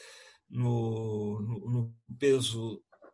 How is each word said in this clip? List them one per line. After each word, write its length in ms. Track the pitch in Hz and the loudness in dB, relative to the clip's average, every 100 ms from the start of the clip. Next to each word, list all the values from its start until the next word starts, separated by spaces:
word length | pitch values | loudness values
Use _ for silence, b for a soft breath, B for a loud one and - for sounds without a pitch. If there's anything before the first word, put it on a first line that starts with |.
| B B B B _ | B B B B _
no, 920 | 120 120 120 113 110 110 107 104 104 | -2 2 2 0 0 -2 -2 -2 -2
no, 280 | 107 107 117 | -4 -4 0
no 260 | 123 117 - - 123 | 0 0 -6 -16 2
peso 640 | 139 135 113 117 113 104 - - - | 4 6 4 -2 -6 -8 -14 -20 -20